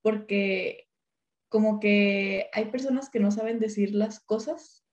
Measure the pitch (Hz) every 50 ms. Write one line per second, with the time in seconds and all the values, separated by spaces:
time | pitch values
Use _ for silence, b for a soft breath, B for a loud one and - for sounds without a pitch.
0 | _ 220 214 208 208 - 202 - 196 196 190 185 180 - - - _ _ _ _
1 | _ _ _ _ _ _ _ _ _ _ - 220 214 214 214 208 208 208 208 202
2 | 202 202 202 196 196 196 196 190 - - - 214 220 214 254 254 262 269 254 269
3 | 269 - - 226 202 202 208 220 220 226 233 226 214 214 208 208 202 196 208 208
4 | 214 214 - - _ _ 214 226 - 294 330 - - - _ _ _ _